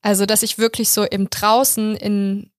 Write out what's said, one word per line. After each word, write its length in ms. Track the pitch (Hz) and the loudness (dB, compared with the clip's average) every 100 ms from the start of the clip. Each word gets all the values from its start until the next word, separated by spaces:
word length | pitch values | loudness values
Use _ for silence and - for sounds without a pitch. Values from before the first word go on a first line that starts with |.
Also, 240 | 214 196 | 0 2
dass 180 | 202 214 | 2 0
ich 140 | 220 - | -2 0
wirklich 320 | 226 - 214 | -2 0 -2
so 140 | - | 0
im 240 | - 180 190 | 0 -2 -4
Draußen 680 | - 208 233 269 - 214 214 | 0 2 4 4 0 -2 -2
in, 540 | 208 202 196 202 - | -2 0 0 -4 -8